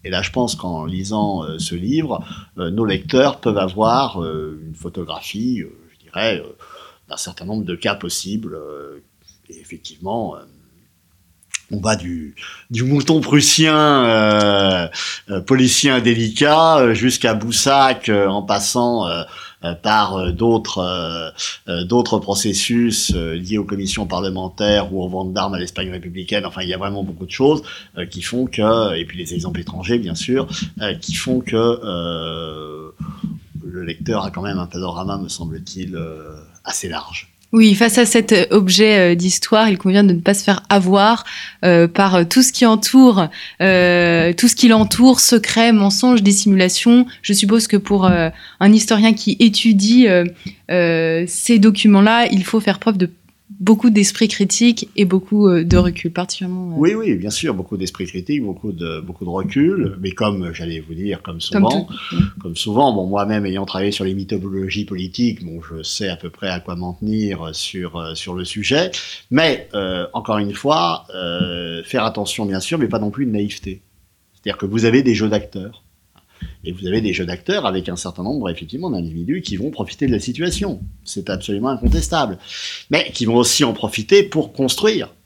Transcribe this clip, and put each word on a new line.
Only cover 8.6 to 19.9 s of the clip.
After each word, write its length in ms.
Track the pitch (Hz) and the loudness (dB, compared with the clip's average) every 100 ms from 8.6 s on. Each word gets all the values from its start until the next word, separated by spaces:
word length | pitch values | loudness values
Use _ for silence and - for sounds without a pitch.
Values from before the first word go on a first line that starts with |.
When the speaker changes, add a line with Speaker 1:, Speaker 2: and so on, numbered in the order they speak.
| 73 73 71 71 _ _ _ _ _ | -14 -16 -16 -20 _ _ _ _ _
Speaker 1:
et 100 | - | -20
effectivement, 760 | - 80 - 76 87 117 104 76 | -20 -20 -20 -14 -8 -6 -6 -10
euh, 40 | 71 _ _ _ _ _ _ _ _ _ _ - _ | -20 _ _ _ _ _ _ _ _ _ _ -14 _
on 100 | 104 | -6
va 160 | 98 107 | -2 -2
du, 400 | 85 85 76 - - - _ | -4 -10 -10 -16 -20 -20 _
du 120 | 117 | -4
mouton 380 | 127 143 135 160 | 0 0 2 2
prussien, 540 | - 147 147 - 160 156 | 4 4 4 4 4 4
euh, 1120 | 151 139 120 110 107 104 104 101 98 92 85 - - - - | 4 4 4 4 4 4 4 4 2 2 -2 -6 -10 -10 -8
euh, 120 | 98 | -8
policier 500 | 87 131 127 - 143 | 0 2 4 2 2
indélicat, 840 | 127 117 117 113 107 147 156 165 156 | 2 2 2 0 0 4 6 6 6
euh, 160 | 123 | 4
jusqu'à 400 | 110 123 - 123 | 4 0 2 0
Boussac, 760 | 110 113 110 139 139 135 127 - | 0 -2 0 2 4 4 2 0
euh, 180 | 104 98 | 2 2
en 140 | 101 | 0
passant, 640 | 101 101 101 123 120 117 90 | -2 -2 -2 0 0 0 -2
euh, 160 | 85 82 - - _ | -6 -8 -14 -20 _
euh, 100 | 85 | -10
par, 420 | 82 104 | -6 0